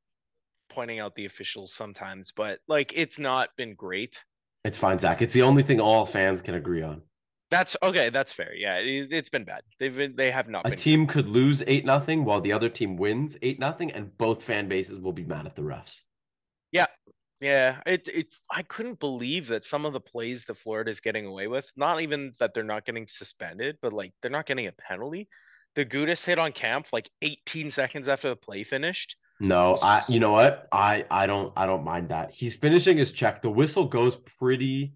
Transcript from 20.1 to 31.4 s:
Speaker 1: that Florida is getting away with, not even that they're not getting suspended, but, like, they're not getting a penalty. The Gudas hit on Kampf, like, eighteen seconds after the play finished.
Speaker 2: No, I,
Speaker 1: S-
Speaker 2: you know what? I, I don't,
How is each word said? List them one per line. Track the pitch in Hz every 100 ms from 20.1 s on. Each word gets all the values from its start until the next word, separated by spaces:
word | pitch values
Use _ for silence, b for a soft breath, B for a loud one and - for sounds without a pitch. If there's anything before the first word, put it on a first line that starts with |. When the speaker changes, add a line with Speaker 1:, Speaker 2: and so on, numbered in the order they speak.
| 120 117 123 -
Speaker 1:
that | 104
Florida | 113 110 113
is | 104
getting | 110 107 101
away | 95 104
with, | 127 - 131
not | 147 165
even | 160 147 139 117
that | 117
they're | 113
not | 107 107 -
getting | 113 110
suspended, | - 107 - 87 90 131 156
but, | 120
like, | 104 92 _
they're | 123
not | 143 151
getting | 131 101
a |
penalty. | - - 92 131 175 208 b b b b -
The | 123
Gudas | 135 151 170 -
hit | 175
on | 160
Kampf, | - 113 131 -
like, | 117 - _
eighteen | 156 147 - 160 143
seconds | 139 131 147 131
after | 135 135
the | 120
play | - 101
finished. | 110 135 160 180 - - _ _
Speaker 2:
No, | 98 90 90 92
I, | 95 104
Speaker 1:
S- | -
Speaker 2:
you | 120
know | 110
what? | 107 135 - -
I, | 98 101 104 -
I | 95 98
don't, | 101